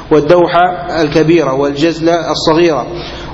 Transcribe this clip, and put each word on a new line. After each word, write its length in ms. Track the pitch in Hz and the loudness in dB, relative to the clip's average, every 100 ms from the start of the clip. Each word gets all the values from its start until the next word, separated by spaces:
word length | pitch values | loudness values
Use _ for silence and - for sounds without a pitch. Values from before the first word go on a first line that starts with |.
| - | 0
والدوحة 520 | 151 143 180 165 170 180 180 - 156 | 0 4 4 4 2 0 -2 -6 -4
الكبيرة 500 | 151 156 156 170 135 | 0 0 2 2 2
والجزلة 580 | 135 143 139 165 160 165 170 156 | 0 -2 0 -2 0 0 0 -2
الصغيرة. 560 | 147 - 160 175 139 113 - - - - | -2 0 2 2 0 -4 -8 -12 -12 -10